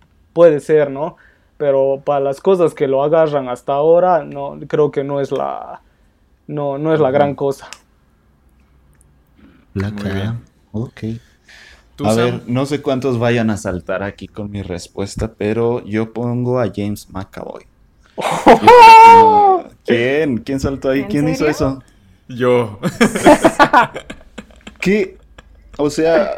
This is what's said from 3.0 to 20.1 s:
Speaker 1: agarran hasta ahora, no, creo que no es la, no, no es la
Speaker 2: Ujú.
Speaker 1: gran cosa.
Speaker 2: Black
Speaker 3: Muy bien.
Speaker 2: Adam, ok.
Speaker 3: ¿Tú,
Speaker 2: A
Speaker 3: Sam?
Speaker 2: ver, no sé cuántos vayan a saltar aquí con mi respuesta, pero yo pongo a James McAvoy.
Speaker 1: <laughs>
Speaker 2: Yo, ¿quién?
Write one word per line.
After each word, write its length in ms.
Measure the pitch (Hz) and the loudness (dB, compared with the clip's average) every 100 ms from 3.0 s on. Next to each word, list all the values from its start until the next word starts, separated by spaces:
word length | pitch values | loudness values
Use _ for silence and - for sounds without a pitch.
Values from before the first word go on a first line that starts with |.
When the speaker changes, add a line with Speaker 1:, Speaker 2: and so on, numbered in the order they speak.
Speaker 1:
agarran 460 | 147 165 160 147 127 | 0 2 0 -2 -6
hasta 240 | 123 - | -10 -6
ahora, 500 | 139 156 170 180 170 | -2 2 2 2 0
no, 340 | 143 143 139 147 151 | -4 -12 -14 -14 -8
creo 260 | 151 147 | -2 -2
que 120 | 143 | -2
no 160 | 139 143 | -6 -6
es 100 | 135 | -6
la, 480 | 135 139 60 - - _ _ _ _ _ _ - | -6 -6 -8 -14 -18 _ _ _ _ _ _ -14
no, 300 | 147 143 139 | -8 -6 -6
no 160 | 156 | -2
es 80 | 160 | 0
la 80 | 135 | 0
Speaker 2:
Ujú. 40 | 139 | 0
Speaker 1:
gran 200 | 143 135 | -2 -2
cosa. 320 | 139 135 - - _ _ _ _ _ _ _ _ _ _ _ _ _ _ _ _ _ _ _ | -6 -6 -12 -20 _ _ _ _ _ _ _ _ _ _ _ _ _ _ _ _ _ _ _
Speaker 2:
Black 180 | 101 101 | -8 -8
Speaker 3:
Muy 100 | 104 | -8
bien. 140 | 98 95 | -8 -6
Speaker 2:
Adam, 220 | 104 117 - _ _ | -8 -10 -14 _ _
ok. 300 | 107 123 - 110 117 _ _ _ - - - _ - | -12 -12 -12 -12 -12 _ _ _ -20 -20 -20 _ -8
Speaker 3:
¿Tú, 100 | 104 | -2
Speaker 2:
A 80 | |
Speaker 3:
Sam? 100 | 113 | 0
Speaker 2:
ver, 180 | 123 120 - | -2 -4 -6
no 180 | 123 139 | -4 -4
sé 160 | 143 | -4
cuántos 380 | 143 131 135 120 | -4 -4 -2 -2
vayan 300 | 120 120 110 | -2 -2 -2
a 80 | 101 | -4
saltar 460 | 101 90 - 92 | -6 -8 -8 -8
aquí 260 | 98 - 98 | -8 -12 -16
con 200 | - 104 | -14 -12
mi 120 | 101 | -12
respuesta, 720 | 90 90 - - 98 - 110 - | -10 -12 -12 -10 -10 -8 -10 -6
pero 460 | 104 110 117 120 98 | -4 -2 -2 -4 -6
yo 280 | 107 113 | -6 -6
pongo 480 | 113 120 120 123 127 | -6 -6 -4 -4 -4
a 100 | 113 | -4
James 360 | 95 104 104 - | -6 -8 -8 -12
McAvoy. 540 | 92 98 - - - - _ _ _ _ - | -14 -14 -16 -16 -18 -20 _ _ _ _ -10
Speaker 1:
<laughs> 880 | - - - - 311 494 453 453 453 | -6 0 4 6 8 10 10 12 10
Speaker 2:
Yo, 600 | 453 440 427 403 370 - _ - | 10 8 4 4 2 -2 _ -4
¿quién? 520 | 117 123 | -2 0